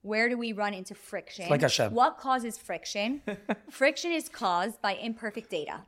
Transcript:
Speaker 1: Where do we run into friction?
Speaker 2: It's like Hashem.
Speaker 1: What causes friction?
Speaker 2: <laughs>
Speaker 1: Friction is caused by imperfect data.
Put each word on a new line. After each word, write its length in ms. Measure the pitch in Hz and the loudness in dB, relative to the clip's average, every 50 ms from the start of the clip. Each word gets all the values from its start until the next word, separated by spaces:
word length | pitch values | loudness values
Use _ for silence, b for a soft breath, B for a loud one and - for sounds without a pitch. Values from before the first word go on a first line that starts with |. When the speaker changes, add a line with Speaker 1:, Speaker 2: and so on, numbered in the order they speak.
Speaker 1:
Where 260 | _ 196 214 214 226 240 | _ -2 0 2 2 2
do 100 | 247 240 | 2 0
we 140 | 240 233 220 | -2 -4 -2
run 200 | 190 208 202 202 | -2 -2 -2 -2
into 220 | 185 190 - 202 | -4 -10 -12 -14
friction? 480 | - - - - 190 - - - - 185 | -16 -14 -10 -10 -10 -10 -10 -12 -10 0
Speaker 2:
It's 80 | 170 | 2
like 100 | 143 143 | 4 4
Hashem. 320 | 156 131 - - 123 107 220 | 4 4 4 4 2 2 6
Speaker 1:
What 240 | 233 247 277 - - | 6 4 4 4 0
causes 400 | - 269 262 254 233 233 214 - | 0 0 0 2 0 -4 -8 -8
friction? 640 | - - 185 165 - - - 208 202 226 269 294 - - 202 196 - | -8 -8 -8 -8 -6 -6 -4 -2 -2 -2 -2 -4 -4 -8 -8 -8 -4
Speaker 2:
<laughs> 240 | - 214 208 - - | -4 -4 -4 -4 -18
Speaker 1:
Friction 420 | - - 262 277 269 - - 349 | -2 4 4 4 4 4 -2 -2
is 160 | 339 320 - - | -2 -2 -2 -4
caused 540 | - - 240 190 175 175 180 226 220 - | -8 -2 0 2 2 2 0 0 -4 -2
by 140 | - 202 196 | -2 -2 -2
imperfect 540 | - - 226 226 226 233 220 208 233 - - | -2 -4 -8 -8 -6 -8 -8 -8 -8 -10 -4
data. 300 | - 160 147 147 - - - | -4 -4 -4 -4 -8 -10 -12